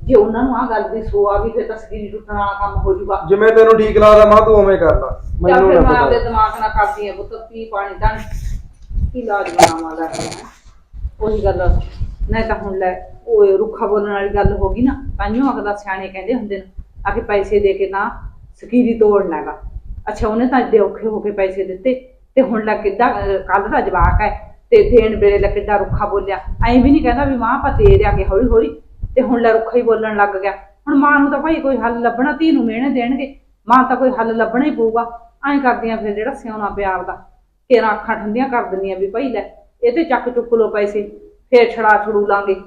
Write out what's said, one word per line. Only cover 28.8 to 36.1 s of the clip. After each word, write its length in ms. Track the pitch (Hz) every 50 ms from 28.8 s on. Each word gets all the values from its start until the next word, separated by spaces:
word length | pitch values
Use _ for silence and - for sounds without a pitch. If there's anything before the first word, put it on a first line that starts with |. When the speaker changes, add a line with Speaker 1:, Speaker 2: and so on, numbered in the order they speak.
| - - - - - - -
Speaker 1:
ਤੇ 60 | - 254
ਹੁਣ 180 | - 254 233
ਲੈ 120 | 233 233 220
ਰੁੱਖਾ 240 | 226 220 - -
ਹੀ 60 | 247 240
ਬੋਲਣ 340 | 226 220 214 220 220 214
ਲੱਗ 120 | 208 202 208
ਗਿਆ। 240 | 202 190 190 202 190
ਹੁਣ 420 | - - - _ _ _ 285 294
ਮਾਂ 260 | 277 285 294 294 285
ਨੂੰ 100 | 285 277
ਤਾਂ 80 | 277 277
ਭਾਈ 160 | 302 320 320
ਕੋਈ 220 | 302 - 269 269
ਹੱਲ 240 | 233 196 233 233 233
ਲੱਭਣਾ, 320 | 240 233 - - 254 294 -
ਧੀ 200 | - 320 320 302
ਨੂੰ 120 | 269 233
ਮਿਹਣੇ 240 | 226 220 226 254 285
ਦੇਣਗੇ, 520 | - 254 233 240 269 277 285 269 - - _ _ _ _ _ 208
ਮਾਂ 160 | 233 262 254
ਤਾਂ 120 | 254 262
ਕੋਈ 140 | 254 262 254
ਹੱਲ 260 | - 220 226 226 226
ਲੱਭਣਾ 280 | 226 220 220 226 247 285
ਹੀ 60 | 302
ਪਊਗਾ। 600 | 269 226 226 226 220 226 233 - - - - - _ _ - 269
ਐਂ 80 | 285 285
ਕਰਦੀਆਂ 380 | 262 247 220 208 226 226 226
ਫਿਰ 180 | 226 220 214